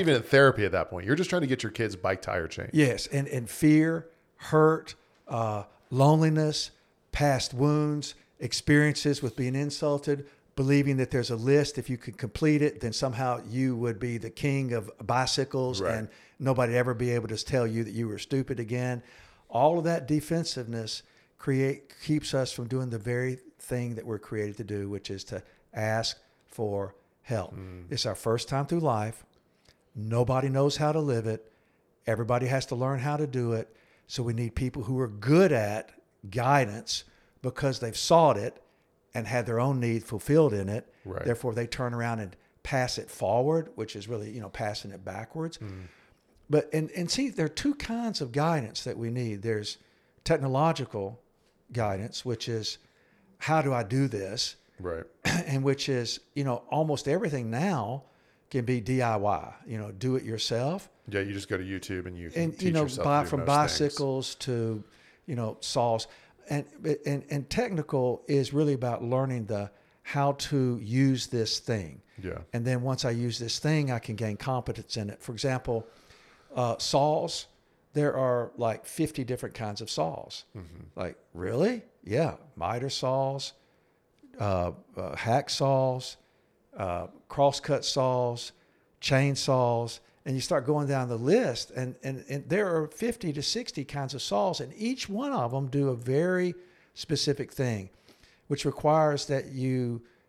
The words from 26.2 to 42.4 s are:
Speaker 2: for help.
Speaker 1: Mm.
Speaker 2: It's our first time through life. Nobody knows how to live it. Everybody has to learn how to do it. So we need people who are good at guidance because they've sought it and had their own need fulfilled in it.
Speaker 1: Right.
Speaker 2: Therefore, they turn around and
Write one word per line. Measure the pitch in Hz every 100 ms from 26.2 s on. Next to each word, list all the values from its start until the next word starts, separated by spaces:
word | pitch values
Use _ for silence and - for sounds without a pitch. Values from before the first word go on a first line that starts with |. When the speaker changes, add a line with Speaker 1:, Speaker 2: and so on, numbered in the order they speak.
| _ _ _
Speaker 2:
for | - 107 101 98 - _ _
help. | - 113 87
Speaker 1:
Mm. | 95 92 90 87
Speaker 2:
It's | 131 117
our |
first | 92 120 117 -
time | 135 143
through | 170
life. | 156 110 107 - - _ _ _ _ _ _
Nobody | - 110 117 123 131 135
knows | 135 143 143
how | 151
to | 156
live | 147 117 110
it. | 110 - _ _ _ _ _ -
Everybody | 107 117 120 123
has | 131 -
to |
learn | 120 131 135
how | 139 147
to | 151
do | 127 117
it. | 113 - - _ _ -
So | -
we | 120
need | 113 117
people | - 127 143
who | 107 127
are | 123
good | 104 120 160 190
at | 127 104 107 - - _ _ 101
guidance | 110 123 143 117 101 - - - _ _ _
because | 127 - 139 127
they've | 113 104
sought | - 165 156 104
it | 113 - - _ _ _ _
and | 120 107
had | 123 120
their | 117
own | 131 131
need | 120 113
fulfilled | - 107 - 151 151
in | 104 98
it. | 110 - _
Speaker 1:
Right. | 95 -
Speaker 2:
Therefore, | - 117 127
they | 110 117
turn | - 123
around | 120 117 113
and | 95 -